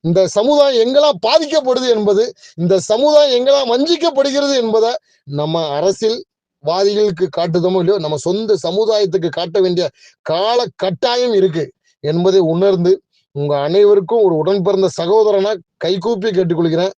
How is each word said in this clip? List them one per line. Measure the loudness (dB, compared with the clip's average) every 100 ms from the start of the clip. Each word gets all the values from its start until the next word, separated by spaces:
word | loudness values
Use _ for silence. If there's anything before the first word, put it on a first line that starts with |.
இந்த | 0 0 2
சமுதாயம் | 0 2 4 4 4
எங்கெல்லாம் | 2 2 2 0 0
பாதிக்கப்படுது | 0 2 -2 0 -2 0
என்பது, | 0 2 0 0 -6 -20
இந்த | -4 0 0
சமுதாயம் | 0 0 4 4 4 2
எங்கெல்லாம் | 2 0 2
வஞ்சிக்கப்படுகிறது | 0 0 0 0 0 0 0 0 0
என்பதை | 0 0 0 -2 _ _
நம்ம | -10 -6 -4 -4 -4 -2
அரசியல்வாதிகளுக்கு | -2 -2 -4 -4 -10 _ _ _ -6 0 0 2 -2 0 -4 -2
காட்டுதோமோ | -2 0 0 0
இல்லையோ, | 0 -2
நம்ம | -2 -4
சொந்த | -4 -4 -2 -2
சமுதாயத்துக்கு | -2 -2 0 0 0 -2 -4
காட்ட | -6 -4 0
வேண்டிய | 0 0 -4 _ -20 _
கால | -6 -2 0 0 -2 _
கட்டாயம் | -6 -2 -2 0 0
இருக்கு | 2 0 -2 -8 _ _ _
என்பதை | -4 0 2 2
உணர்ந்து, | 2 2 2 2 2 0 _ _ _
உங்க | -8 -4 -2
அனைவருக்கும் | 0 2 4 4 2 0
ஒரு | 2 2
உடன் | 0 0
பிறந்த | 0 0 0 -2
சகோதரனா | 0 2 2 2 -2 -4 _ _
கைகூப்பி | -4 -2 -2 -4 -2
கேட்டுக்கொள்கிறேன். | -2 -2 0 0 0 -2